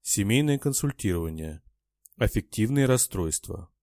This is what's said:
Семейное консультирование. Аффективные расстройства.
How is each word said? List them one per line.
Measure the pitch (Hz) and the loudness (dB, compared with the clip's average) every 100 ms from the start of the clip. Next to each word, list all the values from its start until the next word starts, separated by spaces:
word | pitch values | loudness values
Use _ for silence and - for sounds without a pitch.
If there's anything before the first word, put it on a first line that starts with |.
Семейное | - - 101 123 147 139 | -2 0 2 4 4 2
консультирование. | 143 135 143 - 101 87 82 80 78 76 _ _ _ _ - - | 0 0 -2 -2 -2 0 -2 -6 -8 -10 _ _ _ _ -20 -2
Аффективные | 107 107 - - 113 143 135 | 0 0 -4 -2 0 2 4
расстройства. | 127 - 95 82 - - 87 82 _ | 2 0 -2 -4 -4 -8 -14 -14 _